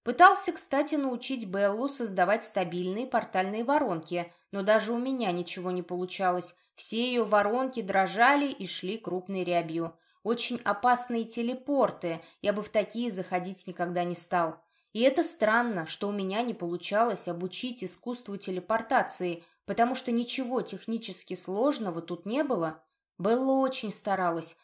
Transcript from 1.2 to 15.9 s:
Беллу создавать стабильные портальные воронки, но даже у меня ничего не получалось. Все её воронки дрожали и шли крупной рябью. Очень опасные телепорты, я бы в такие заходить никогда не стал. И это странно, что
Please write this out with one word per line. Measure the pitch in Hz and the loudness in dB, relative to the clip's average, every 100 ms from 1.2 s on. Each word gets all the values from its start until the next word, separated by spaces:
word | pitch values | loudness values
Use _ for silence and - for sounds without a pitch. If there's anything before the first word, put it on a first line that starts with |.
| - 262 202 | -6 -8 -4
Беллу | 190 202 214 277 | 0 2 2 -2
создавать | - 226 185 180 220 | -2 -2 2 4 4
стабильные | - 202 180 175 180 202 262 | 2 0 -2 -2 -2 -4 -2
портальные | 233 220 190 190 220 | -2 0 -2 -2 -2
воронки, | 233 294 262 165 - 170 170 _ - | 2 2 2 -2 -4 -4 -6 _ -10
но | 196 | -4
даже | 190 220 208 | 4 4 4
у | 233 | -2
меня | 262 262 208 | -2 -2 0
ничего | 175 175 185 180 | -2 -4 -6 -4
не | 180 | -4
получалось. | 175 180 180 - 185 180 175 - _ | -4 -6 -6 -2 0 0 -2 -10 _
Все | - - 220 247 | -8 -4 -2 0
её | 247 208 | 0 4
воронки | 208 202 240 262 240 | 4 4 2 0 -4
дрожали | 190 190 190 185 240 285 285 | 0 2 2 4 6 6 2
и | - 185 | -4 -8
шли | - 180 226 | -6 -6 -6
крупной | - 180 180 190 | -4 -6 -4 -4
рябью. | 175 170 165 165 165 - _ _ | 0 0 0 -4 -4 -8 _ _
Очень | 202 240 - 240 | -4 -2 -2 -4
опасные | 214 208 247 247 - 233 | -2 2 4 4 2 -2
телепорты, | 226 - 233 254 - 277 214 - 175 165 - - | -4 -4 -4 -4 -2 2 2 0 -6 -6 -10 -6
я | 202 | -2
бы | 202 | -2
в | 202 | 0
такие | 220 202 226 240 | 0 0 -2 -4
заходить | 185 180 185 175 190 - | -4 -2 -4 -4 -8 -10
никогда | 180 175 175 | -6 -2 -2
не | 175 | -2
стал. | 170 - 180 160 - _ _ _ | -2 0 0 0 -4 _ _ _
И | 214 | 2
это | 254 - | 4 4
странно, | 320 - 214 226 240 190 | 2 4 2 2 2 -2
что | 156 | -6